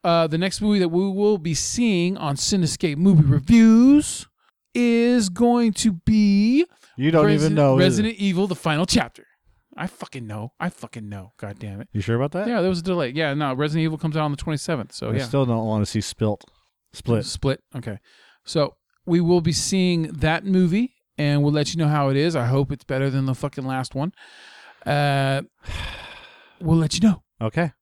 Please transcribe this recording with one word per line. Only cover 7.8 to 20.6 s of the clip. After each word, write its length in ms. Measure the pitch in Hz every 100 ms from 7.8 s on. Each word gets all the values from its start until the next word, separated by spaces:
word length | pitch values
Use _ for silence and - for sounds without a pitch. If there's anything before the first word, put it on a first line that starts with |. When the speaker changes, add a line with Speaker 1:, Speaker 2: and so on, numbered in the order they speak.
Speaker 2:
you? 40 | -
Speaker 1:
Resident 280 | 190 214 208
Evil, 300 | 196 175 196
The 80 |
Final 300 | 175 170 151
Chapter. 400 | 180 - 120 - - _ _ _ _ -
I 80 | 175
fucking 380 | - - 131 113
know. 280 | 104 113 _
I 120 | 175
fucking 360 | - - 120 104
know. 280 | 101 95 _
God 220 | 104 101
damn 240 | 104 98
it. 60 | -
Speaker 2:
You 80 | 107
sure 160 | 98 117
about 160 | 139
that? 160 | 180 214
Speaker 1:
Yeah, 140 | 233
there 80 | 180
was 80 | 180
a 40 |
delay. 280 | 170 180 131
Yeah, 240 | 139 156
no, 180 | 143 147
Resident 320 | 131 147 160
Evil 140 | 160 156
comes 180 | 160 156
out 60 |
on 80 | 151
the 60 | 143
twenty-seventh. 540 | - 151 - 151 -
So, 160 | - 117
Speaker 2:
I 60 | 113
Speaker 1:
yeah. 80 |
Speaker 2:
still 200 | 123 139
don't 220 | 127 113 113
wanna 180 | 110
see 160 | 101 110
Spilt. 440 | - - 107 101 - _ _ _ _
Split. 320 | - - 113 101
Speaker 1:
Split. 360 | - 139 135 _
Okay. 240 | 131 110 101 _ _ _ _
So, 320 | - 160 147 _ _ _
we 160 | - 175
will 220 | 170 180
be 100 | 165
seeing 520 | 156 - 196 180 170 156
that 340 | 156 156 165 196
movie, 480 | 185